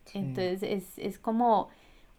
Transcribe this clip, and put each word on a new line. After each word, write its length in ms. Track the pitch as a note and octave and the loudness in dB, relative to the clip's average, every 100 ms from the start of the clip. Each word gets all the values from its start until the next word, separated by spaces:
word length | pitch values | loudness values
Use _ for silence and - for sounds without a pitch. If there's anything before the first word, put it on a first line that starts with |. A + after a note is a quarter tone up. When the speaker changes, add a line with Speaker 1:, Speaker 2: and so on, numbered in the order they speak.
Speaker 1:
Sí. 140 | - G3+ | -10 -6
Speaker 2:
Entonces, 440 | C#3 C3 F#3 F#3+ | -4 -2 -2 -2
es, 340 | G#3 G3 F#3 - | -2 -4 -6 -8
es 220 | G3+ G3 | -8 -6
como, 500 | - A3+ A#3+ G#3 - - - - - | -2 2 4 4 2 -8 -20 -20 -20